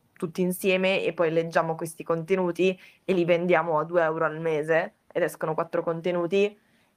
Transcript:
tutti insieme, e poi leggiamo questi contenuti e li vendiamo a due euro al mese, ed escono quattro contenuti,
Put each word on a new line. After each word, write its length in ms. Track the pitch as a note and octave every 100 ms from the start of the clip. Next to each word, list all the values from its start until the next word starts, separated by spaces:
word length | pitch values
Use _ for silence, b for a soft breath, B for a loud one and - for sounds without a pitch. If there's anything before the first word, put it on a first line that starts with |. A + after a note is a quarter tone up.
| _
tutti 280 | - F3+ -
insieme, 600 | F3+ F3+ G3 F#3 F#3 F#3+
e 100 | D3+
poi 180 | E3 E3
leggiamo 440 | E3 E3 E3+ E3 D#3+
questi 280 | E3 -
contenuti 720 | - E3 E3 F#3+ F3+ E3+ F#3 F#3 B B
e 100 | -
li 120 | F#3 E3+
vendiamo 540 | E3+ F3+ E3 E3 D3+
a 40 | E3
due 160 | F3
euro 220 | D#3+ D#3+ D#3
al 140 | D#3
mese, 560 | E3 D#3 D#3 D#3+ G3 - _
ed 120 | -
escono 300 | D#3+ - D#3+
quattro 300 | D#3+ E3 E3+
contenuti, 760 | E3+ E3 F3 F3 E3+ G3 G3+ G#3 b b b